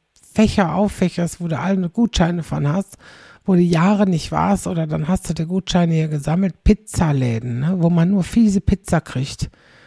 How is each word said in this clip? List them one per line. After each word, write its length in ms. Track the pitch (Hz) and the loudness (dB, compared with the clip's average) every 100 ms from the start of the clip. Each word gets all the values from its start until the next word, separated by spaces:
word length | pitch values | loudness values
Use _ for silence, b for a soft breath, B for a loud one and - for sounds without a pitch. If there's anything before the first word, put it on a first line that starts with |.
| _ _ | _ _
Fächer 540 | - - 214 - 175 | -10 0 2 2 0
auffächerst, 640 | 165 208 - 180 - 170 - | 0 -2 0 -4 -2 -6 -4
wo 80 | 175 | -6
du 100 | 151 | -4
alle 300 | 180 190 175 | -2 -2 -2
Gutscheine 540 | - 233 - 170 175 | 0 0 2 0 0
von 260 | 156 147 143 | -6 -4 -2
hast, 300 | 170 196 - B B B B - | -2 -4 -12 B B B B 0
wo 80 | |
du 80 | 180 | 2
Jahre 440 | 175 165 180 208 202 | 4 4 4 4 2
nicht 260 | 170 - | 0 -2
warst 340 | 156 170 196 170 | -2 0 0 -2
oder 200 | 175 160 | -4 -2
dann 220 | 156 151 | -2 0
hast 220 | 185 - | -2 -2
du 20 | |
die 140 | 165 165 | -6 -4
Gutscheine 480 | 185 - 180 170 | -4 0 0 2
hier 140 | 160 156 | 0 -2
gesammelt, 540 | 151 139 170 196 - | -4 -2 0 -2 0
Pizzaläden, 1000 | - 214 - - 165 139 123 113 120 120 | 2 2 0 -2 0 2 0 -2 -4 -4
ne, 160 | 147 185 | -2 0
wo 100 | 170 | 2
man 220 | 170 170 | 2 2
nur 120 | 202 | 2
fiese 380 | 165 - 220 196 | 0 2 4 2
Pizza 400 | - 196 - 165 | 0 -2 0 -2
kriegt. 480 | - 131 139 - - b b b | -2 -6 -6 -6 -10 b b b